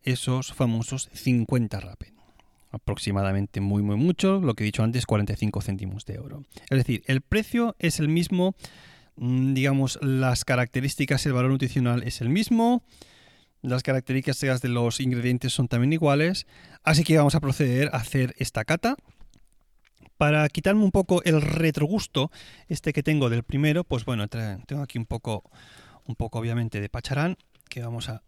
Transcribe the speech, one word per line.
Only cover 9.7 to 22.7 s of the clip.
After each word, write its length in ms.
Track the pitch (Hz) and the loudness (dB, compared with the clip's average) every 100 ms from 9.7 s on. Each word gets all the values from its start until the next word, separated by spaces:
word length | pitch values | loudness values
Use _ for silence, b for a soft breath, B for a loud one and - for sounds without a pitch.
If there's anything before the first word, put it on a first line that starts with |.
| 139 131 - | 2 0 -2
las 420 | 139 131 131 123 | -2 0 2 0
características, 800 | - 123 123 127 135 - 139 139 156 | 0 0 0 -2 -4 -2 0 2 2
el 60 | |
valor 180 | 127 127 | 2 2
nutricional 500 | 135 135 - 123 120 | 2 0 0 2 0
es 180 | 120 - | -2 -4
el 100 | 117 | 0
mismo, 520 | 165 220 226 233 247 B B B B B B B B | 0 2 2 4 2 B B B B B B B B
las 220 | 131 123 | -4 -2
características 760 | 127 131 - 131 135 131 139 127 | 0 -2 0 -2 0 -2 0 0
de 80 | 127 | 0
los 300 | 120 120 - | 0 0 0
ingredientes 540 | 131 123 123 123 131 | -2 0 0 0 -2
son 140 | - 123 | 0 0
también 260 | 120 127 | 2 2
iguales, 540 | 160 156 143 160 190 - B B B | 2 2 2 2 -2 -8 B B B
así 200 | - 156 | 2 2
que 120 | 165 160 | 6 6
vamos 200 | 147 151 | 6 4
a 40 | |
proceder 500 | 143 131 139 123 147 | 0 0 2 2 0
a 40 | 131 | -2
hacer 360 | 110 139 127 - | -2 -2 -2 -2
esta 260 | 123 - 110 | -6 -4 -2
cata. 320 | 170 233 277 _ _ - - - _ _ _ _ _ - _ | 0 0 -4 _ _ -20 -20 -20 _ _ _ _ _ -20 _
Para 300 | 147 151 151 | 2 4 2
quitarme 340 | - 175 208 | 0 2 4
un 80 | 202 | 4
poco 300 | 196 185 175 | 2 2 2
el 180 | 175 156 | 4 2
retrogusto 920 | 147 156 165 151 147 208 - - 143 B B B | 2 2 0 2 0 0 -2 -2 -4 B B B
este 240 | B | B